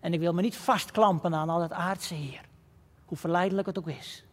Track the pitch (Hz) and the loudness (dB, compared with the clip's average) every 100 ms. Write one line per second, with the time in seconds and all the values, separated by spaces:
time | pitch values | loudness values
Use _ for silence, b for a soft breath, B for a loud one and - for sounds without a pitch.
0 | 170 170 170 170 214 - - 220 - - | -2 0 2 2 0 -2 0 0 2 4
1 | 214 170 175 160 156 165 170 180 175 190 | 6 6 0 0 0 0 0 -2 -2 -4
2 | - 160 143 - - - - - - _ | -6 -6 -8 -10 -18 -20 -20 -20 -20 _
3 | - 156 165 175 185 190 196 190 160 143 | -10 -6 0 2 2 0 -2 -4 -6 -8
4 | - - - | -10 -16 -20